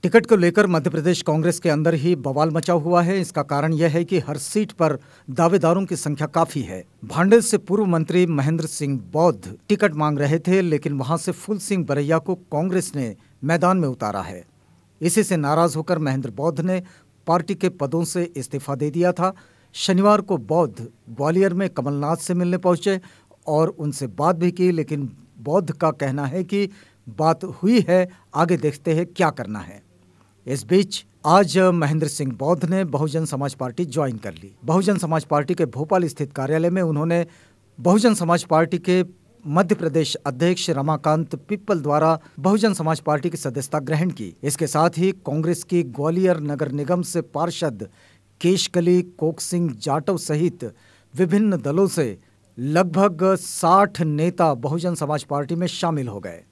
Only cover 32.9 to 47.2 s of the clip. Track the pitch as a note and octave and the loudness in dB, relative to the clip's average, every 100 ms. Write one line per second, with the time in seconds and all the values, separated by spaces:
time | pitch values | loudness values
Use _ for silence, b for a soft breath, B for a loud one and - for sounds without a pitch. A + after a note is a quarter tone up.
32.9 | C3+ D3+ D#3 D#3+ C#3 C#3 C#3 B2+ A#2 F3 | -2 -2 -2 -4 -4 -6 -6 -8 -6 -6
33.9 | B2 C#3 A2+ G#2 D#2+ F#2+ _ A#2+ F3 G3 | -2 -4 -4 -10 -14 -20 _ 0 2 2
34.9 | G3 E3+ D#3+ D#3 D3 C#3+ F3 D#3 B2 D#3 | 0 0 -2 0 -2 0 -2 -2 -4 0
35.9 | F#3+ E3+ C#3 C#3+ - C3+ D#3 E3+ F3+ F3 | 0 0 -4 -8 -6 -2 0 0 0 0
36.9 | D3 E3 E3+ E3 b b b _ - B2 | 0 0 0 -2 b b b _ -2 4
37.9 | G3+ A#3 G#3 E3+ E3+ - D#3+ E3 E3+ E3+ | 6 4 2 2 0 2 2 2 0 2
38.9 | F3+ F3+ - _ _ E3 D#3+ F3 G#3+ E3 | 2 0 -6 _ _ -2 0 2 0 0
39.9 | E3 D3+ - - B2 E3+ F3+ - C#3+ C#3+ | 0 0 -2 -6 0 0 0 -2 -2 0
40.9 | D3+ D3+ D#3 D#3+ C#3+ - G#3 G#3 F#3 C#3+ | 0 2 0 0 -8 -6 -8 -2 -2 2
41.9 | D3 D#3 D#3+ B B C#3 G#3 A3 F#3+ D#3+ | 2 4 2 B B 0 2 2 0 -2
42.9 | D#3+ - D3+ E3 D#3 D3 B2 C3+ D3+ C#3 | -2 0 -2 -2 -4 -6 -6 -4 -6 -2
43.9 | D#3 F3+ - G2+ - C#3 C#3+ D#3 D3+ E3+ | -2 -2 -4 -12 -6 -6 -4 -2 2 2
44.9 | E3+ F#3 F#3+ - D3 D#3+ F3 - F3 C#3+ | 2 -2 -2 -6 -4 -2 -4 -2 -2 -2
45.9 | A#2 D3 E3+ F#3 F3 D3 C#3+ D#3 D3 D3 | -2 -2 2 2 0 -2 -4 -4 -4 -2
46.9 | F3+ F3 F3 | -2 0 -4